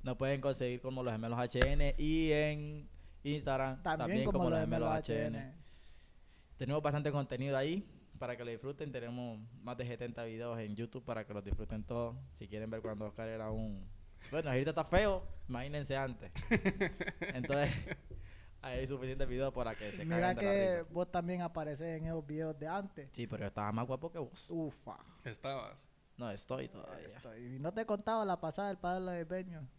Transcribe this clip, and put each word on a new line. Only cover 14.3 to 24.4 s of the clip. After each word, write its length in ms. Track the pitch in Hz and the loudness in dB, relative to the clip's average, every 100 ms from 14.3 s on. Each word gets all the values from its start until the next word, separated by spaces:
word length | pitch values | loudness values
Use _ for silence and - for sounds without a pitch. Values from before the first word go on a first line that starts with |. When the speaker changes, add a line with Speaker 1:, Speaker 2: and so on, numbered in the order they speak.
Speaker 1:
bueno, 200 | 147 151 | -2 2
ahorita 200 | 127 139 | 4 4
está 140 | 160 | 2
feo, 380 | - 180 208 190 - - - | 6 8 8 4 0 -6 -4
imagínense 480 | 123 139 147 139 135 | -4 -2 -4 0 0
antes. 340 | 135 113 - - - | 0 -2 -6 -6 4
Speaker 3:
<laughs> 720 | 226 - 208 370 - 359 - | 4 4 2 0 0 -4 -2
Speaker 1:
Entonces, 500 | 190 127 123 139 143 - - - - - - - - - | -4 -2 2 4 4 2 -2 -6 -8 -10 -10 -12 -14 -12
hay 240 | 131 127 131 | -4 -2 -2
suficientes 400 | 135 131 131 131 | -2 -2 2 4
videos 240 | 123 135 | 4 2
para 200 | 123 117 | 2 0
que 180 | 110 107 | -2 -4
se 120 | - | -4
Speaker 2:
Mira 160 | 160 170 | 2 4
Speaker 1:
caguen 160 | 180 180 | 6 4
de 60 | |
la 60 | 202 | 4
Speaker 2:
que 240 | 196 190 175 | 6 6 2
Speaker 1:
risa. 100 | 160 | 0
Speaker 2:
vos 180 | 170 180 | -2 0
también 320 | 180 170 180 | 0 0 0
apareces 560 | 175 170 151 143 165 160 | 0 -2 -2 -2 -2 -2
en 80 | 160 | 0
esos 200 | 165 143 | -2 -2
videos 320 | 151 160 151 | -2 -2 -2
de 100 | 151 | -2
antes. 400 | 190 196 - 135 | -2 -4 -10 -12
Speaker 1:
Sí, 140 | - 113 | -6 -4
pero 140 | 107 | -2
yo 60 | 101 | -2
estaba 220 | 107 104 | 0 0
más 140 | 110 123 | 0 0
guapo 240 | 131 170 | -2 -4
que 80 | 165 | -6
vos. 280 | 139 - | -8 -10